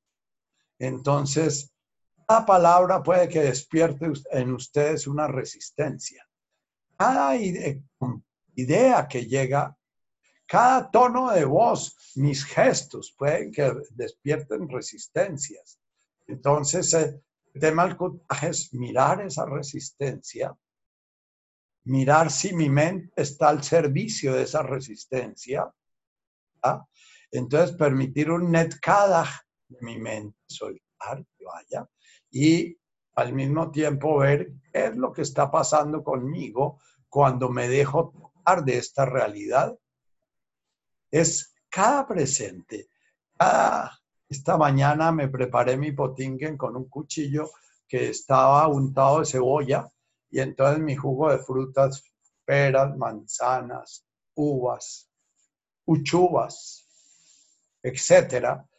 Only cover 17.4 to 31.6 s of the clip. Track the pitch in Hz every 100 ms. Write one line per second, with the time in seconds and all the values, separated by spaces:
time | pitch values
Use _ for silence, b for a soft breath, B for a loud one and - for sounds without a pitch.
17.4 | _ 135 156 160 180 175 180 - - -
18.4 | 160 139 - 123 120 113 135 185 196 143
19.4 | - 135 135 - - - 139 113 - 117
20.4 | 131 - _ _ _ _ _ _ _ _
21.4 | _ _ _ _ 123 135 131 151 160 -
22.4 | 196 175 147 139 160 190 - - 139 -
23.4 | 151 147 - 170 147 139 214 - 139 131
24.4 | 127 151 131 135 123 107 - 131 110 -
25.4 | - 143 - _ _ _ _ _ _ _
26.4 | _ - 127 139 - b b b b 127
27.4 | 123 147 175 175 147 131 135 135 151 170
28.4 | 175 165 165 - 160 202 202 170 139 -
29.4 | _ _ _ 127 117 113 113 107 104 -
30.4 | _ - 107 90 _ _ 107 139 - _
31.4 | 90 87